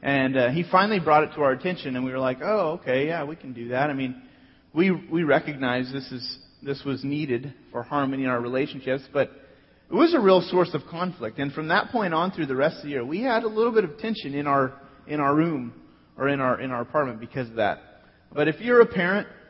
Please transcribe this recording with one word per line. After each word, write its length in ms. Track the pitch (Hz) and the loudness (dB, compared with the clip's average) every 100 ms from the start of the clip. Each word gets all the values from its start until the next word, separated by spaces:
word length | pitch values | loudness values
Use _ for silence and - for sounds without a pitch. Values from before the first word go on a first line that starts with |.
and, 360 | 139 139 135 131 | 0 2 2 2
uh, 120 | 120 | 2
he 140 | 135 | 2
finally 360 | 170 185 202 214 | 2 4 4 0
brought 240 | 160 151 | 4 4
it 100 | 156 - | 4 2
to 60 | |
our 100 | 139 | 2
attention, 440 | 131 180 175 143 127 | 2 -2 -6 -6 -4
and 100 | 127 | -4
we 60 | |
were 80 | 131 | -2
like, 200 | 131 127 | -2 -2
"Oh, 380 | 151 214 165 175 | -2 0 0 -4
okay, 260 | - 127 151 | -2 0 0
yeah, 180 | 165 143 | -4 -6
we 100 | 160 | -10
can 160 | 139 | -14
do 160 | 120 117 | -12 -4
that." 220 | 123 147 | 0 0
I 40 | |
mean, 280 | 135 131 127 - - - _ _ | 0 -4 -8 -16 -20 -20 _ _
we, 160 | 147 190 | 2 2
we 340 | 165 - 165 | 2 -2 -2
recognized 680 | 160 156 160 143 131 123 127 | 4 2 2 -4 -2 -2 -2
this 160 | 139 131 | -8 -10
is, 280 | 127 - - - _ | -12 -12 -16 -20 _
this 200 | 143 139 139 | -8 -6 -6
was 180 | 131 | -6
needed 500 | 139 147 151 120 143 - - | -4 -6 -2 -4 -4 -16 -12
for 120 | 120 | -10
harmony 400 | 120 143 135 135 | -4 -2 -2 -2
in 60 | 131 | -2
our 100 | 123 | -2
relationships, 640 | 120 127 139 139 131 135 - | -2 -2 -2 -6 -4 -4 -2
but 180 | 143 131 - - - _ _ _ | -2 -2 -4 -20 -20 _ _ _
it 40 | |
was 200 | 185 330 | 2 4
a 60 | 339 | 6
real 220 | 196 185 | 6 6
source 320 | - 180 175 | 4 2 2
of 120 | 151 - | -2 -8
conflict. 480 | 165 180 - 110 - | -6 -6 -4 -8 -4
And 140 | 139 | -6
from 160 | 139 156 | -4 0
that 220 | 185 214 | 0 0
point 240 | 240 196 | -2 0
on 180 | 160 180 | 0 0
through 140 | 190 147 | -2 -4
the 100 | 131 | 2
rest 220 | 147 - | 0 0
of 60 | |
the 60 | 147 | -6
year, 140 | 139 | -6
we 180 | 120 170 | -4 -4
had 220 | 254 226 | 0 0
a 40 | 226 | 0
little 260 | 214 233 | 0 2
bit 100 | 226 | 2
of 140 | 185 - | 0 -4
tension 360 | 220 214 143 | -6 -6 -6
in 140 | 143 143 | -4 2
our, 260 | 139 131 - - - - | 2 2 -4 -20 -20 -8
in 140 | 151 | -2
our 160 | 139 147 | 2 2
room 380 | 165 151 120 - - _ _ - | 2 -2 -6 -12 -20 _ _ -4
or 120 | 135 | -2
in 100 | 139 | 0
our, 220 | 131 123 | 0 0
in 100 | 131 | -2
our 100 | 123 | -6
apartment 380 | 120 151 139 110 | -2 -2 -2 -4
because 300 | 117 139 120 | -10 -8 -6
of 60 | 113 | 0
that. 240 | 101 76 - - - _ _ | 0 0 -10 -20 -20 _ _
But 160 | - 151 | 0 0
if 140 | 156 | 0
you're 200 | 226 247 | 4 6
a 40 | 226 | 6
parent 420 | 190 175 202 - - | 4 0 0 -4 -14